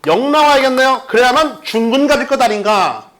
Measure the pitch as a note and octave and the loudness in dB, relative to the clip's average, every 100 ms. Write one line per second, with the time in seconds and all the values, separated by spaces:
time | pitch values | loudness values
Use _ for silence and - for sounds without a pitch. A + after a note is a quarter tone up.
0 | - F3 C4+ D4+ D4 C#4 C4+ B3+ C4 B3+ | 0 -2 0 2 4 2 2 0 0 0
1 | - A3 B3 C4+ D4+ - - A3+ A3+ C4 | -2 0 2 2 -2 -4 -8 -4 -2 0
2 | C#4+ C#4 B3 C4+ A#3+ G#3 G3+ G#3 E3 A#2 | 0 0 -2 0 0 0 -2 0 -2 -4
3 | - | -14